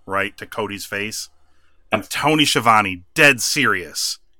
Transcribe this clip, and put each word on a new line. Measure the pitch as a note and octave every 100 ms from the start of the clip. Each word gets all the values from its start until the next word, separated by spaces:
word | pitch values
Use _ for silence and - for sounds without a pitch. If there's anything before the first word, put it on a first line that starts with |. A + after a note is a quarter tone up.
| -
right, | F#2+ G2+ -
to | G#2+
Cody's | - G#2 G2+ -
face. | G2+ G#2+ - - _ _ _ _ _ -
And | - -
Tony | - D3 D#3 C#3
Schiavone, | C#3+ A2+ A2 G2 F2+ -
dead | D#3+ D3 B2
serious, | - D3+ A#2 F#2+ D#2 - - - _